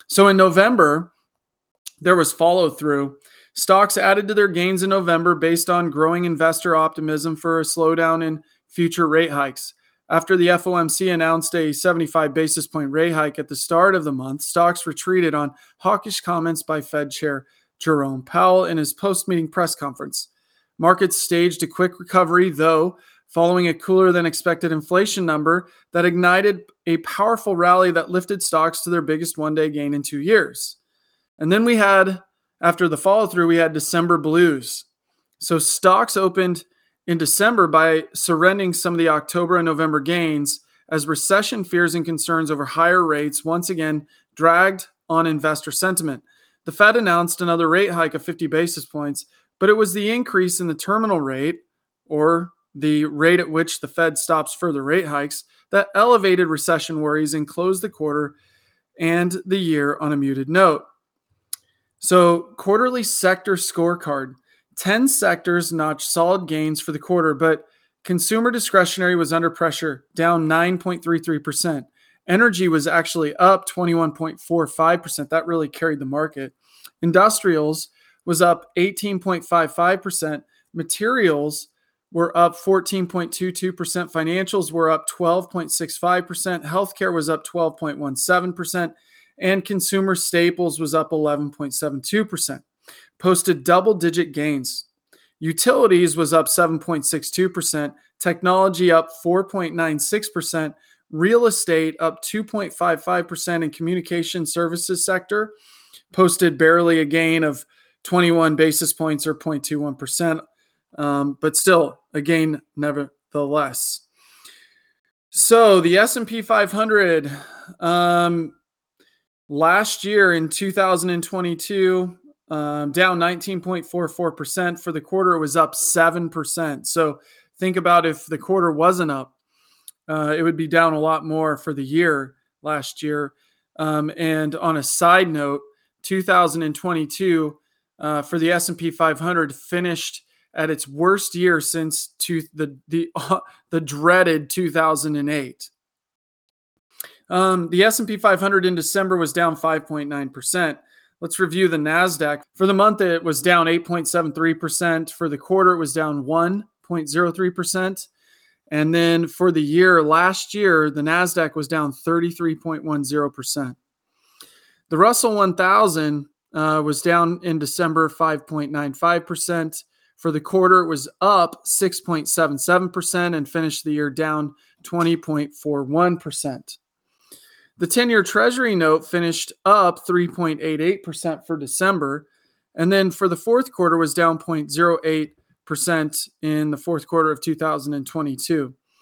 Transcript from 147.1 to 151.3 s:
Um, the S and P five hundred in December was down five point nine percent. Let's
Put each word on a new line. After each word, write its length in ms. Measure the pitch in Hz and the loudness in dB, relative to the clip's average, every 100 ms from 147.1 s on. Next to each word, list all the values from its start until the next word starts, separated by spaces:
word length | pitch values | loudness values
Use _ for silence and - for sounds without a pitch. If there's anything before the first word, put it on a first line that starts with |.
| _ _ | _ _
Um, 400 | 180 190 185 170 | 0 2 2 0
the 160 | 180 | 2
S 140 | 214 220 | 4 2
and 100 | 220 | -4
P 80 | 214 | 0
five 240 | 214 185 | 2 2
hundred 240 | 196 196 | 2 2
in 100 | 180 | 0
December 420 | 175 156 202 190 185 | -2 -2 -2 0 0
was 160 | 160 | 0
down 200 | 175 170 | 0 0
five 320 | 156 160 156 156 | 0 -2 -2 -4
point 220 | 151 143 | -8 -8
nine 220 | 143 135 | -8 -10
percent. 480 | 135 - 185 165 143 _ _ _ _ | -8 -6 -2 -2 -4 _ _ _ _
Let's 180 | 170 | -12